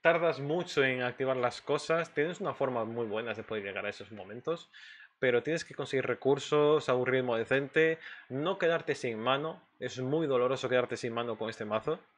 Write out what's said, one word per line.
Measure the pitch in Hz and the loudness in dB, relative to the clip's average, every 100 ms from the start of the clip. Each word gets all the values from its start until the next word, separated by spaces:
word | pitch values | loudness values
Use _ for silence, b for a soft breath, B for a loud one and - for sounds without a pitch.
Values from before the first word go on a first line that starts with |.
tardas | 165 170 165 135 | 4 4 2 0
mucho | 143 165 180 - | -2 -2 -2 2
en | 135 127 | 2 2
activar | 123 120 131 131 | -2 -2 -2 2
las | 123 - | 0 -2
cosas, | - 147 - 165 160 - | -2 -2 0 -2 0 -2
tienes | 151 170 | -2 -2
una | 180 131 | -6 -2
forma | 139 123 | 0 0
muy | 110 117 117 | -4 -4 -4
buena | 104 117 110 | -4 -4 -6
de | |
poder | 107 110 | -6 -6
llegar | 98 95 101 | -4 -6 -6
a | |
esos | - 101 | -8 -14
momentos, | 107 95 113 139 165 - B B B B _ | -14 -12 -10 -6 -6 -8 B B B B _
pero | 127 120 | 2 2
tienes | 131 160 | 2 -4
que | - - | -4 -8
conseguir | 139 135 123 | -2 0 0
recursos | 120 131 139 - 151 147 151 - | 0 2 2 4 4 6 4 4
a | 127 | 2
un | 123 | 4
ritmo | 131 127 113 | 2 2 0
decente, | 113 131 139 160 160 160 B B B | 2 0 2 4 4 2 B B B
no | 131 160 190 | -4 -2 0
quedarte | 170 165 - 139 | 2 0 -2 -4
sin | 127 110 | -2 -2
mano, | 120 135 160 - _ _ | 0 0 -2 -10 _ _
es | 127 123 | -8 -4
muy | 127 151 156 | -2 0 2
doloroso | 127 123 131 120 | 2 2 0 0
quedarte | 127 120 117 | 0 0 -4
sin | 123 | -4
mano | 117 120 110 | -4 -6 -4
con | 113 | -6
este | 110 107 | -6 -2
mazo | 107 - 160 _ | -2 -2 -6 _